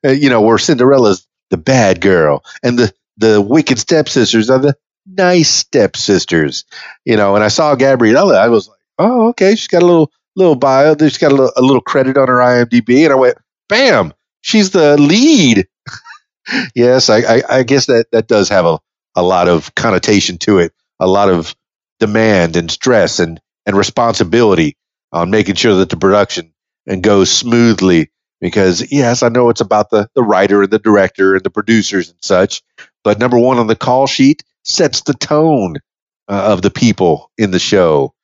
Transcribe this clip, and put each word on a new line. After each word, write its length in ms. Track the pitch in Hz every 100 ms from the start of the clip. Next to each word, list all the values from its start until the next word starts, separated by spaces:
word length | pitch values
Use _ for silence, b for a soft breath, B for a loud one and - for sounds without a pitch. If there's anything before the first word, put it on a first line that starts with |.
Uh, 60 | 143
you 180 | 139 139
know, 120 | 117
where 180 | 110 110
Cinderella's 640 | - 135 131 139 110 92 _ _ _
the 80 | 90
bad 420 | 104 131 104 90
girl 440 | 98 90 76 71 B B
and 160 | 123 123
the, 160 | 139 _ _ _
the 240 | 110 104
wicked 380 | 101 151 143 123
stepsisters 720 | - 160 143 135 110 113 110
are 80 | 131
the 160 | 143 139 _ _
nice 440 | - 185 180 180 156
stepsisters. 1120 | - - 139 101 - - 92 - 85 73 - - B B B
You 140 | - 147
know, 180 | 98
and 80 | 101
I 60 | 107
saw 260 | - 151
Gabriella, 600 | 135 135 131 113 127 190 104
I 80 | 113
was 220 | 113 -
like, 80 | _ _ -
"Oh, 280 | 196 247 226
okay, 240 | - 190
she's 120 | 220 -
got 160 | 175
a 20 |
little, 240 | 175 170 151 _ _ -
little 180 | 185
bio. 400 | 131 135 131 147 151
She's 200 | 156 -
got 160 | 156
a 20 |
little, 160 | 135 127 -
a 40 |
little 200 | 127 131
credit 340 | - 143 131 139
on 120 | 131
her 120 | 123
I 180 | 123 123
M 60 | 117
D 100 | 120
B." 240 | 110 131
And 80 | 156
I 60 | 135
went, 200 | 123 - _ _ _
"Bam, 460 | 214 269 135 80 - _ _
she's 300 | - 220 190
the 260 | 190 151 147
lead." 680 | 147 202 294 285 139 104 - _
<laughs> 120 | - - - - _ _ - B B
Yes, 340 | - 120 127 -
I, 100 | 110
I, 220 | 120 117 -
I 140 | 131
guess 220 | 123 139
that, 260 | - 117 113
that 160 | 113 107
does 220 | 107 95
have 160 | 101
a, 140 | 85 78 _ _ _
a 80 | -
lot 240 | 90 90 87
of 260 | 85 -
connotation 640 | - 117 92 - 104 - 87
to 200 | - 95
it, 140 | 85 _ _ _
a 80 | 92
lot 220 | 98 101
of 260 | 87 78 - _ _ _ _
demand 580 | 107 110 113 98 85 85
and 120 | 82
stress 500 | - - 117 82 -
and, 200 | 85 82 _ _
and 120 | - 101
responsibility 1000 | 98 - 117 113 92 120 113 87 76 - _ _ _
on 180 | 85 87
making 260 | 107 98
sure 200 | 95 117
that 140 | 95 90
the 80 | 82
production 560 | 95 104 101 - 80 _ _ _
and 160 | - 95
goes 300 | 104 101 87
smoothly. 800 | - 123 117 117 101 95 85 80 _ _ _
Because, 500 | 92 107 95 87 -
yes, 320 | 143 120 120
I 60 | 120
know 180 | 120 120
it's 120 | 113
about 280 | 101 107 104
the, 200 | 107 101
the 80 | -
writer 400 | 113 95 98 101
and 80 | 98
the 80 | 107
director 560 | 110 104 95 - 95
and 80 | 95
the 40 | 95
producers 600 | - 104 113 101 98 85
and 80 | _
such, 400 | - 92 98 - _ B B _
but 140 | - 104
number 200 | 123 123
one 180 | 127 123
on 100 | 110
the 80 |
call 300 | 110 - 127
sheet 380 | 135 - 135 - _ _
sets 360 | - - 156 -
the 120 | -
tone, 600 | 127 - 151 160 143 92 76 _ _ _ _ -
uh, 240 | 101 98
of 100 | 95
the 100 | 95
people 600 | - 120 95 90 76 _ -
in 140 | 104
the 80 | 90
show. 540 | - 101 85 76 69 _